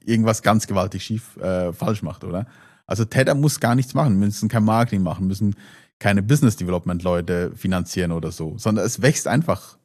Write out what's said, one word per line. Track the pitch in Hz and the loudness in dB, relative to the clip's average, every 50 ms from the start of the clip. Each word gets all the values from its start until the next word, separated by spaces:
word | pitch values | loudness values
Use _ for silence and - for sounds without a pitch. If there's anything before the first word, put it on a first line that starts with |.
| _ | _
irgendwas | - 117 113 113 113 113 - - | 0 0 2 4 2 2 2 2
ganz | 101 104 110 - | 2 2 2 2
gewaltig | - 98 98 92 98 - 95 - | 0 0 0 0 -2 -4 -8 -8
schief, | - 113 110 - - - - | -6 -6 -6 -6 -10 -14 -6
äh, | - 92 92 90 90 87 82 | -4 -2 -2 0 -2 -2 -4
falsch | - - - 110 104 - | -4 -2 -2 -2 -2 -4
macht, | 80 - - - | -8 -10 -10 -10
oder? | 90 85 92 113 - - - - - - _ _ | -8 -6 -6 -6 -8 -12 -20 -20 -20 -20 _ _
Also | - - 101 113 | -8 -2 -2 -2
Tether | 110 - 127 131 - 147 | 0 2 2 2 2 2
muss | 139 143 151 - - | 2 2 2 0 2
gar | - 117 117 | 0 2 2
nichts | 131 131 - - | 2 0 0 0
machen, | 135 147 143 101 95 | 0 2 4 4 4
müssen | 101 104 104 - - 107 | 2 0 0 -2 -2 0
kein | - 117 104 | 2 2 2
Marketing | 110 110 117 120 117 - 98 92 | 4 4 4 2 2 2 0 0
machen, | 85 78 87 92 95 | -2 -2 -2 -2 -2
müssen | 95 95 107 101 101 - - - - - - _ _ _ | -2 0 -2 -2 -2 -4 -10 -20 -20 -20 -20 _ _ _
keine | - 104 101 101 95 | 0 2 2 2 2
Business | 107 143 151 147 123 101 | 2 2 4 4 4 2
Development | - 90 87 90 90 - 90 90 87 85 | 2 -2 -2 -2 -2 -2 -2 -4 -2 0
Leute | 92 87 87 85 85 90 87 90 - - | 0 0 0 0 -2 -2 -2 -2 -4 -6
finanzieren | - - 95 92 90 90 - - 98 90 85 82 | -6 -4 -2 -2 -2 -2 -4 -2 -2 -2 -2 -2
oder | 82 80 80 | -4 -4 -6
so, | 82 - - 78 - | -8 -8 -10 -10 -10
sondern | 104 - 110 107 107 90 | -4 -2 0 0 0 0
es | 107 - - 98 | -2 -4 2 2
wächst | 135 160 - - | 2 2 2 0
einfach | - 87 131 165 - 92 - - - - _ _ | 0 0 0 2 0 -2 -4 -4 -14 -20 _ _